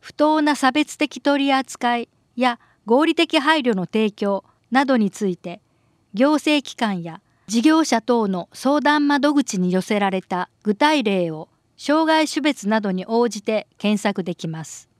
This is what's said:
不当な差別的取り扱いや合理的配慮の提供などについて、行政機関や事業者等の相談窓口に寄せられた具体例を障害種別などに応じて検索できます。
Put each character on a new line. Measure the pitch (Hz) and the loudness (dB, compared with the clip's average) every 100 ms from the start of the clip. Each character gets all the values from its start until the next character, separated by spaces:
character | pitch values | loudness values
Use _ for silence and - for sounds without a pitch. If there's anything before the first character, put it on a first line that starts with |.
不 | - | -20
当 | - 302 311 | -2 2 2
な | 302 285 | 2 2
差 | 269 | 2
別 | 277 302 - | 2 -2 -2
的 | 302 - | -4 -2
取 | 285 285 277 | 0 0 2
り | |
扱 | 269 262 - 240 240 | 0 -2 -6 -4 -4
い | 233 _ _ - | -6 _ _ -2
や | 247 233 _ _ | -2 -2 _ _
合 | - 240 330 | 0 2 2
理 | |
的 | 330 330 320 | 2 2 2
配 | 277 320 | 2 2
慮 | 247 196 | 2 -2
の | 175 | -2
提 | 214 220 | 0 -2
供 | 202 202 196 _ _ _ | -2 -4 -4 _ _ _
な | 247 277 | 0 2
ど | 254 | 2
に | 202 | 0
つ | - 202 | -2 -4
い | 175 | -4
て、 | 175 185 _ _ _ _ _ | -10 -16 _ _ _ _ _
行 | 202 269 | 0 2
政 | 302 - 302 - | 2 2 0 -2
機 | |
関 | - 220 185 | -4 -4 -4
や | 165 160 _ _ - | -8 -14 _ _ -4
事 | 226 | 0
業 | 254 320 | 4 4
者 | 311 226 | 2 0
等 | - 240 208 | 2 0 0
の | 185 170 | -4 -8
相 | - 262 294 | -6 0 2
談 | 277 294 285 | 2 2 2
窓 | 285 285 | 2 2
口 | 285 254 196 | 2 0 -2
に | 180 | 0
寄 | 185 | 0
せ | - 208 | -2 -2
ら | 196 | 0
れ | 190 | -2
た | - 180 180 _ | -6 -6 -6 _
具 | 208 | -4
体 | 208 294 311 | 0 2 2
例 | 220 196 170 | 0 0 -2
を | 156 165 _ _ _ | -6 -14 _ _ _
障 | - 302 320 | 0 0 2
害 | 311 302 | 2 0
種 | 311 | -2
別 | 285 269 196 | -2 -2 -2
な | 220 | -2
ど | 208 | -2
に | 185 185 | -6 -2
応 | 226 240 | 0 0
じ | 202 | -2
て | 214 214 - _ | -4 -4 -6 _
検 | 202 214 | -2 0
索 | 208 202 | -2 -4
で | 185 | -6
き | 175 170 | -8 -8
ま | 160 | -10
す。 | 156 - - | -12 -18 -20